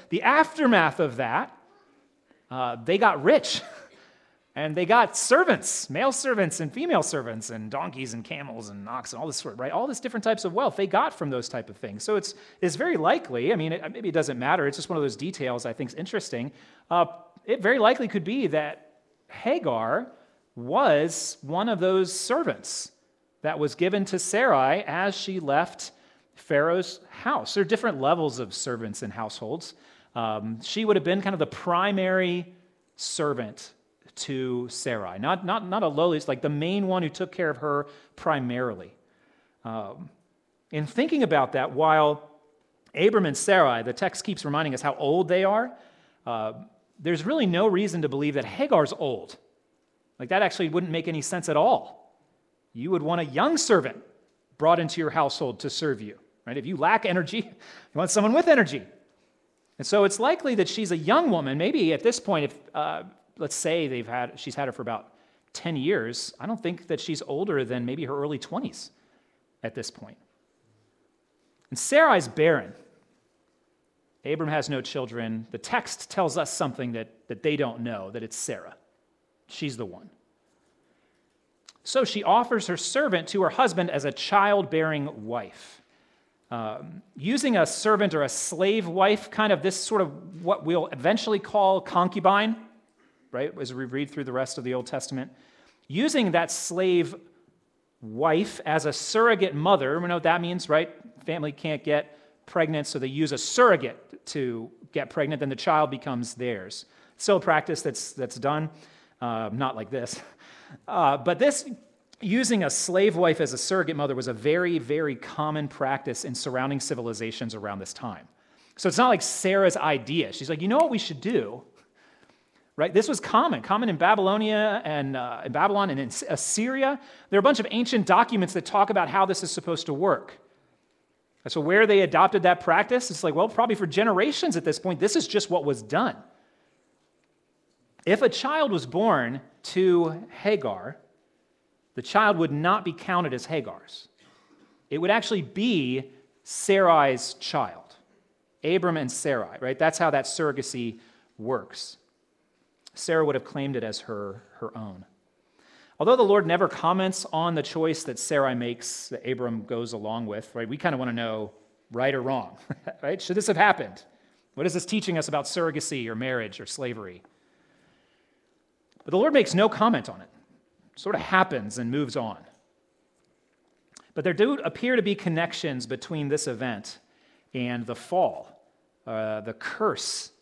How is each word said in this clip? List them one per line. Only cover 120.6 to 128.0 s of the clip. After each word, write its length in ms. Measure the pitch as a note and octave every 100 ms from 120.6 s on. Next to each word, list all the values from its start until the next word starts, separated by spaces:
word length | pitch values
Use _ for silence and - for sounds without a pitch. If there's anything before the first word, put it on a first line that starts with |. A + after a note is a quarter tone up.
"You 60 | F#3
know 100 | C4
what 120 | D#4+
we 80 | A#3
should 220 | - C#3+
do?" 420 | G3 A#3 G#2 A#2+ - _ _ _ _ _ _ _ _ _ _ -
Right? 180 | E3
This 140 | F#3 A3
was 120 | B3+
common, 400 | - A3+ D#4+ D3+
common 300 | - G3+ A#3
in 60 | D#3
Babylonia 840 | F3 G#3+ F#3+ G#3 G#3+ G#3+ G#3+ G3+ D3+
and, 280 | D3+ C3+
uh, 280 | C3 B2 A#2
in 80 | -
Babylon 380 | B2+ F#3+ G3+ G3
and 100 | C3+
in 80 | B2+ - -
Assyria. 680 | C#3+ - - A#3 C4 C4+ C#4 - - -
There 80 | G3
are 40 |
a 20 |
bunch 180 | A3 C4+
of 60 | G#3+
ancient 360 | A3 A#3+ A#3+